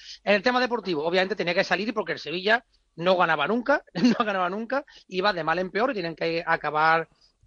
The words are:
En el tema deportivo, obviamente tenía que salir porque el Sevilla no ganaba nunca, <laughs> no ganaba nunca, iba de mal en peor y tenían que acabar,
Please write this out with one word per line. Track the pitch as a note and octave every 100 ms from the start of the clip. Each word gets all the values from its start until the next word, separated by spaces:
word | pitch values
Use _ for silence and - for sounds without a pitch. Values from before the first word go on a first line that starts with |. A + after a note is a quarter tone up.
| - -
En | -
el | G3+
tema | B3 B3
deportivo, | B3 A#3 F#3+ D#3
obviamente | D#3+ F#3 F#3+
tenía | F3+ F3
que | F3
salir | F#3 F3+ G#3+
porque | A3 F3+
el | C#3+
Sevilla | - F3 F#3+ A#3 - _ _
no | - F3 F#3
ganaba | E3+ D#3 C#3+
nunca, | A#3 A#3 D4+ -
<laughs> |
no | F3+ B3 -
ganaba | G#3+ F#3+ F3+
nunca, | G3+ A3+ C4 C#4+ - _
iba | F3+ G3+
de | F3+
mal | D#3 E3+
en | F#3
peor | G3 B3+
y |
tenían | G#3+ E3+
que | D#3+ E3 E3 E3
acabar, | E3 D3+ D3+ D#3+ E3 D#3 _ _ _